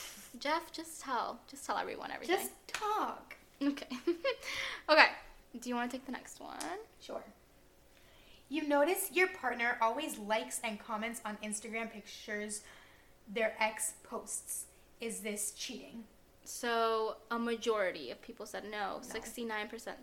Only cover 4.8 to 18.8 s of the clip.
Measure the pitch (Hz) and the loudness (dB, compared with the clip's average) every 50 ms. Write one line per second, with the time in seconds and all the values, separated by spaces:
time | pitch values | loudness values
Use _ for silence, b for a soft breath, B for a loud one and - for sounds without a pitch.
4.8 | - - 302 311 269 - - - - - - - - - - 240 - 247 247 240 | 4 8 10 12 10 10 8 2 -10 -16 -18 -20 -18 -14 -14 -10 -6 -2 -2 0
5.8 | 240 247 254 254 254 - 247 - - - - - - 76 65 - - 320 359 427 | 0 -2 -4 -6 -6 -6 -8 -8 -8 -10 -14 -12 -12 -10 -8 -6 -6 -6 -6 -8
6.8 | 453 - - - - - - - - - - - - - - - - - - - | -10 -12 -18 -16 -10 -8 -8 -8 -8 -12 -18 -20 -20 -20 -20 -20 -20 -20 -20 -20
7.8 | - - b b b b b b b b b b b b 269 311 302 285 294 285 | -20 -20 b b b b b b b b b b b b 0 0 4 6 6 8
8.8 | 294 320 392 381 - - 247 339 370 381 - - - 254 247 240 233 240 240 - | 8 8 6 4 2 2 6 6 6 6 4 2 -2 0 0 2 2 2 4 6
9.8 | 226 226 233 277 311 294 208 - 208 202 220 226 254 254 - - - 226 214 208 | 4 4 4 2 -2 -4 -4 -4 -2 0 2 2 0 -2 -4 -4 -4 -4 -4 -6
10.8 | - - 220 208 220 233 233 - - 214 208 208 214 214 208 - - 226 214 226 | -4 -4 -4 -2 -2 -2 -4 -4 -6 -6 -6 -6 -6 -6 -6 -6 -6 -6 -4 -4
11.8 | 226 214 214 214 202 - - - - 226 214 208 208 214 208 - - b b b | -4 -6 -8 -10 -14 -14 -14 -12 -8 -6 -4 -4 -4 -4 -6 -8 -10 b b b
12.8 | b b b b b b b b - - 190 233 220 214 - - 220 220 220 - | b b b b b b b b -14 -4 0 2 2 2 2 2 2 2 2 0
13.8 | - - - - - - 233 214 - - - - - - - - - - b b | -2 -4 -4 -6 -10 -8 -8 -8 -6 -6 -6 -6 -6 -6 -8 -8 -8 -10 b b
14.8 | b b b - 233 233 196 185 202 214 202 208 - - - - - - 247 254 | b b b -6 -6 -4 -4 -4 -4 -4 -2 -2 -2 -4 -4 -6 -6 -6 -6 -8
15.8 | 285 - - 233 214 - - - - - - - - - - - - 240 233 226 | -10 -12 -12 -14 -14 -14 -18 -20 -20 -20 -20 -18 -14 -12 -6 -2 0 2 4 4
16.8 | 226 226 226 220 220 220 - - - - 233 233 233 233 233 226 226 240 220 208 | 6 6 4 4 2 0 -2 -4 -4 -2 -2 0 2 0 0 2 2 2 4 4
17.8 | 190 180 180 165 139 117 160 - - - - - - - - 185 190 208 214 208 | 4 2 0 -2 -6 -8 -8 -10 -12 -12 -12 -10 -10 -8 -8 -8 -6 -6 -4 -2